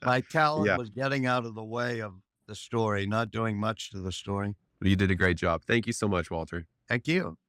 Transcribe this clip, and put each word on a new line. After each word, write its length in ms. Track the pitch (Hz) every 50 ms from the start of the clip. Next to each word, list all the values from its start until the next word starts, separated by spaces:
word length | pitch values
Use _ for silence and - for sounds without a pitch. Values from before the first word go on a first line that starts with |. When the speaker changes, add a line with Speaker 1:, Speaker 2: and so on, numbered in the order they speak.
| -
Speaker 1:
my 160 | 127 127 131
talent 460 | 127 - - 165 156 151 151 156 -
Speaker 2:
Yeah. 100 | 101 95
Speaker 1:
was 120 | 123 123 107
getting 380 | 107 123 135 135 139 139 131
out 180 | 127 123 127 117
of 100 | 117 110
the 100 | 110 110
way 360 | 110 113 120 120 120 120 113
of 140 | 110 104 92 95 - _ _ _ _
the 80 | - 107
story, 520 | - - - - 117 113 107 104 98 98
not 240 | 98 107 110 117 107
doing 280 | - 113 113 113 104 101
much 320 | 107 107 110 - - -
to 80 | - 98
the 140 | 92 95
story. 420 | 90 - - 101 98 98 101 101 98 - _ _ _ _
Speaker 2:
You 160 | - 95 95
did 140 | 92 101 92
a 40 | 95
great 220 | 87 92 92 87
job. 260 | 82 98 90 82 80 -
Thank 200 | - 117 117 107
you 60 | 117
so 160 | 113 - 110 104
much, 220 | 95 87 80 -
Walter. 360 | 90 82 80 - - 87 85 - _ _ _ -
Speaker 1:
Thank 180 | 117 123 -
you. 300 | 151 165 185 180 85 82 - _